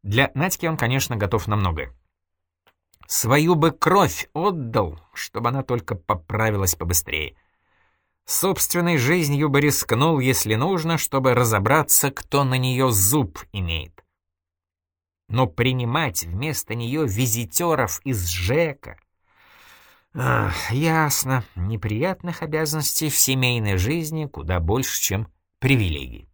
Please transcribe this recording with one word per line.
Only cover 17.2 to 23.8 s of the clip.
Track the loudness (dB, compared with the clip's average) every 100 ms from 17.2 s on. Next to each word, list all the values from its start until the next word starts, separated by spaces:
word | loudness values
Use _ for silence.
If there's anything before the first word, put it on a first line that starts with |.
| 0 0 -4 -2 0 2 0 -2 -4
из | -4 -4
жека. | -4 0 2 0 -4 -16 -18 _ _ _ _ _ _ -20 -20 _ _ _
Ах, | -4 0 0 0 -2 -4
ясно, | 0 2 2 2 0 0 -2 -2 -6
неприятных | -4 -2 -2 -2 -2 -4 -8 -8
обязанностей | -4 -2 -2 -2 -2 -2 -2
в | 2
семейной | 2 2 2 2 2
жизни | 2